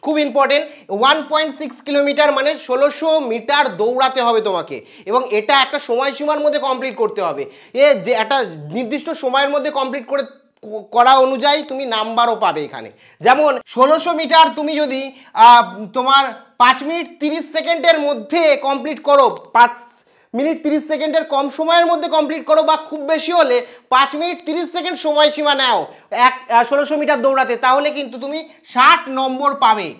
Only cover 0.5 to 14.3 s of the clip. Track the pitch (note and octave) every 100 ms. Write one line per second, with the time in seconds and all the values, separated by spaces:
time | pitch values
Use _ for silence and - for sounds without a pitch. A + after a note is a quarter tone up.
0.5 | C#4 D#4 - _ G#3 B3+ D#4 D4 D4+ D#4
1.5 | - D4 - - C#4+ C#4+ C#4+ D4 C4+ C#4
2.5 | D#4 - B3+ C#4+ C#4+ D#4+ D#4 C4 A3+ A3
3.5 | C#4+ C#4 F3 G#3+ B3+ C4 B3+ A#3+ A3+ G#3
4.5 | F3+ D3+ C3 - - - A#3 - G#3 G#3+
5.5 | C#4 C4 C#4+ - A#3+ C#4 C#4 D4 D4+ D4
6.5 | D4 C4 B3+ C4+ G#3+ G#3+ G#3+ F3+ C#3 C3+
7.5 | - - A#3+ C#4+ C4 F3+ A#3 A3 C#4 G#3+
8.5 | D#3+ D3 F3 A#3+ C#4 D#4 D#4+ C4 C4 C#4
9.5 | C#4+ C#4+ C#4+ C4 C#4 A#3 C#4 A#3+ - _
10.5 | _ A3 G#3+ G3+ A#3 B3 C4+ C4 C4 C#4+
11.5 | D4 D4+ C4+ C4+ A3 G#3+ A3+ A#3+ A3 G3
12.5 | D#3 D3 C3+ A2 _ _ _ F3 C4+ D4+
13.5 | B3+ - A#3 C4+ D#4 D#4+ D#4+ D#4